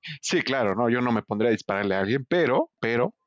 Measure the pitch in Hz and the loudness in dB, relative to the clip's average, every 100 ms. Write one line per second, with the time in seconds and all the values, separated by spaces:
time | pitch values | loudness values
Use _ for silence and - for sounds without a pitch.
0 | - 151 - 180 131 135 107 98 120 120 | -16 -10 -2 -2 0 0 0 2 2 2
1 | 123 113 - 104 117 110 - 101 101 95 | 2 0 -2 0 2 0 -2 -2 0 0
2 | 98 131 131 175 147 131 330 _ - 117 | 0 -2 0 0 2 2 -2 _ -2 0
3 | 156 - | -2 -4